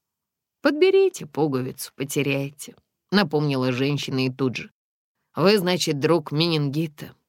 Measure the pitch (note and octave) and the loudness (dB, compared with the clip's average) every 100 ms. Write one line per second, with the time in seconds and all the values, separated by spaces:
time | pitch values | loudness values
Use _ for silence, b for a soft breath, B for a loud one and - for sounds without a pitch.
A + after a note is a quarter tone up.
0 | _ _ _ _ _ _ D4+ D4+ F#4+ F#4+ | _ _ _ _ _ _ -2 4 4 6
1 | F#4+ - - - D#3 C3 B2+ C3 - - | 2 0 -10 -2 0 0 -6 -10 -16 -10
2 | C3+ D3 C#3 C#3 C#3 - - - _ _ | -4 -2 -2 -2 -6 -12 -20 -20 _ _
3 | _ G3 E3+ D3+ D3 C3+ B2+ B2 C#3 C#3+ | _ 0 2 0 0 0 0 0 -2 -2
4 | - C3 C3 B2+ C3+ G#2+ - _ _ _ | -4 -2 -4 -2 -4 -4 -12 _ _ _
5 | _ _ _ - F3+ G#3+ F3 F3+ - D3 | _ _ _ 0 2 4 2 0 -2 0
6 | D3 E3+ D3+ D3+ E3+ D#3 C#3+ C#3+ E3 - | 2 2 0 -2 0 0 0 -2 -6 -10
7 | - - | -18 -18